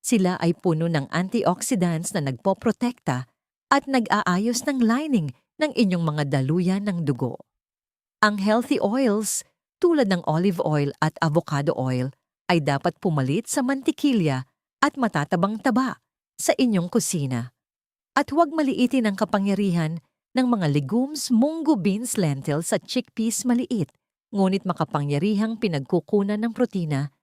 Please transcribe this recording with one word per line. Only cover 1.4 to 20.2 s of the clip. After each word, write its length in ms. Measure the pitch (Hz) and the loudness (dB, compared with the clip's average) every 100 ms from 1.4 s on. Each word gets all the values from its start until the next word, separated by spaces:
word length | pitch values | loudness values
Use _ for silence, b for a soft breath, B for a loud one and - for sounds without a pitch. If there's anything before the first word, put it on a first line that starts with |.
| - 180 - 190 175 160 175 | 0 -2 -2 0 0 -2 -4
na 140 | 185 139 | -4 -4
nagpoprotekta 960 | 127 196 190 233 - - - - 127 127 _ _ _ _ | -2 -2 0 -2 -2 -4 -4 -4 -4 -6 _ _ _ _
at 120 | 277 277 | 0 2
nag-aayos 800 | 262 220 208 180 180 220 240 294 | -2 2 0 2 0 0 -2 -2
ng 160 | 269 | 0
lining 480 | 226 240 311 240 147 - _ _ | 2 2 2 0 0 -8 _ _
ng 140 | 302 | -2
inyong 300 | - 208 175 | 2 0 2
mga 200 | 165 151 143 | 0 0 0
daluyan 560 | 139 131 170 180 196 208 | 0 0 0 0 0 -2
ng 220 | 175 147 | -2 -2
dugo. 340 | 123 127 - - _ _ _ _ _ _ _ | -2 -4 -6 -18 _ _ _ _ _ _ _
Ang 160 | 214 208 | 0 2
healthy 340 | 196 220 240 277 | 2 2 2 0
oils, 640 | 196 247 254 202 214 - - _ _ _ | 0 2 2 0 -2 -6 -10 _ _ _
tulad 320 | 349 311 220 | 2 4 2
ng 160 | 180 - | 0 0
olive 320 | 156 190 170 - | 0 0 0 0
oil 240 | 151 143 - | 0 0 0
at 160 | 156 - | -4 0
avocado 480 | 165 156 - 147 139 - | 0 0 0 -2 -2 -2
oil, 320 | 131 127 127 _ _ _ - | -2 -2 -4 _ _ _ 0
ay 80 | 175 | 0
dapat 340 | 143 139 175 - | 2 0 -2 -2
pumalit 480 | 196 151 131 165 - | -2 0 0 -2 -2
sa 160 | - | -2
mantikilya 880 | 254 269 269 - 294 233 156 131 131 _ _ _ | -2 -2 -2 0 0 2 2 -2 -6 _ _ _
at 160 | 294 285 | -2 0
matatabang 640 | 233 151 147 175 190 214 | -2 0 -2 0 0 0
taba 400 | 214 214 262 - _ _ _ - | 0 0 -2 -6 _ _ _ -6
sa 160 | - - | -2 2
inyong 320 | 254 196 175 | 2 2 0
kusina. 640 | 233 - 170 139 123 123 _ _ _ _ _ _ - | -2 -2 -2 -2 -4 -6 _ _ _ _ _ _ -2
At 160 | 285 | 0
huwag 160 | 285 339 | 2 2
maliitin 560 | 320 277 233 247 269 220 | 2 0 2 2 2 0
ang 80 | |
kapangyarihan 880 | 196 208 208 196 196 202 170 156 165 _ _ | -2 -2 0 0 0 0 0 -2 -4 _ _